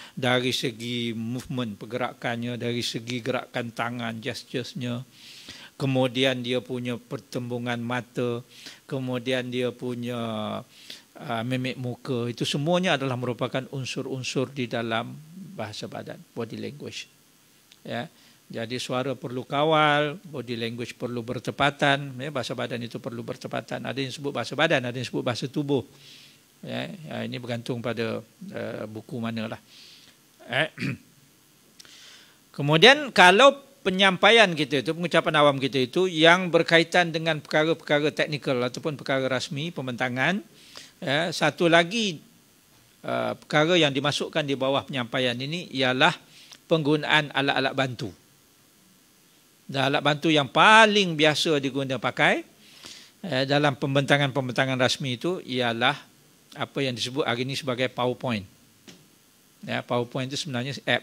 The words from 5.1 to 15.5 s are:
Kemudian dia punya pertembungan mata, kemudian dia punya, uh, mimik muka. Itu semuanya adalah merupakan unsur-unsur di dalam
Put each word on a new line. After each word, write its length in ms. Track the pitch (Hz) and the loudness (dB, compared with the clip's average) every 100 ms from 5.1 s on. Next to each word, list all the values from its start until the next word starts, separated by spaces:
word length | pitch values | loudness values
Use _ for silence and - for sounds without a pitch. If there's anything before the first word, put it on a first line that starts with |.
| - - - - - - | -18 -20 -20 -20 -20 -16
Kemudian 720 | - 135 131 131 120 131 127 120 | -4 0 2 2 4 2 2 -2
dia 160 | 123 | -4
punya 320 | 117 127 123 | -2 -6 -4
pertembungan 800 | 120 - 135 - 135 120 120 120 120 | -6 -8 -12 -8 -8 -6 -6 -4 -4
mata, 580 | 117 123 - - 123 117 - - - - - | -4 -4 -6 -4 -4 -4 -8 -20 -20 -18 -10
kemudian 640 | 135 127 127 117 127 123 | -6 -4 -4 -2 -2 -2
dia 240 | 123 123 | -4 -4
punya, 420 | 120 127 120 120 120 117 110 107 104 - - - - - - | -4 -8 -6 -6 -6 -6 -4 -6 -6 -10 -20 -20 -20 -20 -14
uh, 240 | 147 117 | -8 -6
mimik 320 | 120 127 127 127 | -4 -4 -4 -6
muka. 540 | 123 120 - 123 120 | -8 -8 -4 -4 -4
Itu 160 | 120 147 | -4 -4
semuanya 500 | 156 147 180 185 143 | -2 0 2 2 0
adalah 220 | 135 123 | 0 -2
merupakan 480 | 120 120 127 143 131 | -4 -4 -4 -4 -6
unsur-unsur 800 | 139 123 - 127 131 123 147 127 | -8 -8 -6 -6 -6 -4 -2 -4
di 160 | 139 120 | -4 -4
dalam 400 | 123 117 113 120 139 156 175 190 | -4 -2 -2 -4 -10 -16 -18 -16